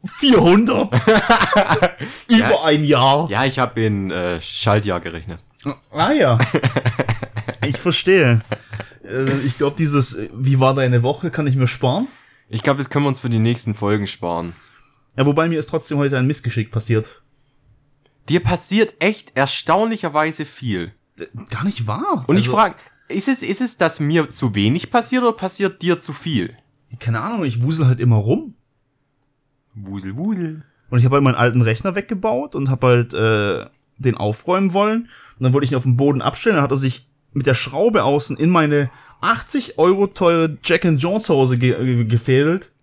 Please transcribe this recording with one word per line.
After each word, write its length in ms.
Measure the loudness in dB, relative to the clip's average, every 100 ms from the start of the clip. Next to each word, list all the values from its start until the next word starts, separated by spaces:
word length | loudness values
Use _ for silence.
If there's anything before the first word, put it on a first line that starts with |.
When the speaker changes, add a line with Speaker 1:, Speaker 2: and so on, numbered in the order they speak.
Speaker 1:
Vierhundert? 880 | -14 -2 4 6 8 6 4 0 0
Speaker 2:
<laughs> 1300 | 2 4 2 4 2 4 2 2 2 0 -2 -14 -14 2
Speaker 1:
Über 100 | 4
Speaker 2:
Ja. 260 | 4 2
Speaker 1:
ein 200 | 4 2
Jahr. 460 | 4 4 4 4 0
Speaker 2:
Ja, 160 | 0 0
ich 120 | 0
hab 200 | -2 0
in, 340 | 0 0 -4
äh, 280 | -4 -4 -4
Schaltjahr 580 | -8 -4 2 2 0 -4
gerechnet. 400 | -6 -12 -14 -16 _ _ -12 -12 _
Speaker 1:
Ah 200 | -2 0
ja. 260 | 2 4 4
Speaker 2:
<laughs> 40 | 2 0 0 0 -2 -2 -4 -4 -8 -10 -10 -6 -6
Speaker 1:
Ich 120 | -2
verstehe. 640 | -2 -2 2 4 6 2 0 -12 -10 -14 -14 -16
Äh, 360 | -8 -4 -2 0
ich 180 | -2 -2
glaub, 180 | -2 0
dieses, 380 | 0 2 0
äh, 160 | -4 -10 -4
"Wie 240 | 0 4
war 160 | 4 2
deine 260 | 2 2
Woche?", 300 | 0 -2 -4
kann 160 | -2 0
ich 80 | 2
mir 120 | 0
sparen. 400 | 0 -2 0 -4 -8 _ _ _
Speaker 2:
Ich 140 | -4
glaub, 160 | -2 -2
das 140 | -2
können 140 | -2 0
wir 40 |
uns 100 | -2
für 100 | -2
die 100 | 0
nächsten 340 | 0 0 -4
Folgen 320 | -4 -2 -2 -4
sparen. 480 | -6 -6 -4 -6 -14 _ _ _ _ _ 0
Speaker 1:
Ja, 80 | 2
wobei 220 | 2 0
mir 100 | -2
ist 140 | -4
trotzdem 260 | -6 -4 -2
heute 180 | 0 0
ein 80 | -2
Missgeschick 420 | -2 -4 -4 -4
passiert. 540 | -6 -2 -2 -2 -18 _ _ _ _ _ _ _ _ _ _ -2
Speaker 2:
Dir 120 | 0
passiert 520 | 0 -2 0 0 0 _
echt 360 | -2 -2 -6 0
erstaunlicherweise 1120 | 0 0 0 0 0 -4 -4 -2 -2 -4 -12
viel. 480 | -8 -6 -4 -6 _ _ _
Speaker 1:
D-, 100 | -16 -16 -10
gar 140 | -4
nicht 240 | -4 -4 -6
wahr. 380 | -4 -2 -4 -2
Speaker 2:
Und 100 | -2
ich 60 |
Speaker 1:
Also 140 | 0 2
Speaker 2:
frag, 180 | 0 -2 -20 _ _
ist 220 | -6 -2
es, 120 | -2
ist 200 | -2 -4
es, 160 | -4 0
dass 220 | -2 0
mir 300 | 0 0 0
zu 240 | -2 -2
wenig 380 | 0 0 0 0
passiert 320 | -2 0 0
oder 100 | 0
passiert 480 | -2 -8 -4 -4 -4
dir 180 | -2 -2
zu 140 | -4
viel? 420 | -10 -4 -2 -4 -10 _ _ _ -8
Speaker 1:
Keine 220 | -4 -4
Ahnung, 240 | -4 -4 -4
ich 180 | -2
wusel 240 | -2 2 2
halt 120 | 2
immer 180 | 4 2
rum. 360 | 2 -2 -2 -18 _ _ _ _ _ _ _ _ _ _ _
Speaker 2:
Wusel, 440 | -16 -12 -10 -10 -6
wusel. 460 | -4 -4 -6 -10 -18 _ _
Speaker 1:
Und 80 | 2
ich 60 | 4
hab 60 |
halt 100 | 4
meinen 120 | 2 2
alten 280 | 2 2
Rechner 320 | 2 0 -2 -4
weggebaut 580 | -6 -4 -2 -4 -4
und 160 | -6 -4
hab 140 | 0
halt, 320 | 2 2 0 -2
äh, 500 | 0 0 0 -4 -8 _ _ _
den 180 | -4 -2
aufräumen 580 | -4 -4 -2 0 0
wollen. 360 | 0 0 -2 -6 -20 -20 -2
Und 40 |
dann 100 | 2
wollte 120 | 2 0
ich 60 |
ihn 60 | -2
auf 60 |
den 140 | 0 2
Boden 240 | 2 2
abstellen. 360 | -2 -2 0 2
Dann 60 |
hat 80 | 2
er 60 | 0
sich 320 | -2 -6 _ _ _
mit 140 | -2 0
der 60 |
Schraube 520 | 0 -2 0 2 2 2
außen 320 | 0 -2 0
in 120 | 2
meine 400 | 4 2 2 -2 -6 -20 _
achtzig 580 | -2 -2 -4 -6 -6 2
Euro 300 | 2 4 0
teure 500 | 2 2 2 0 -2
Jack 220 | 0 2 2
and 160 | 0
Jones 240 | 0 -2 0
Hose 300 | 2 2 2
ge-, 160 | 0
äh, 320 | 0 0 0 0
gefädelt. 680 | 0 2 2 2 -2 -6 _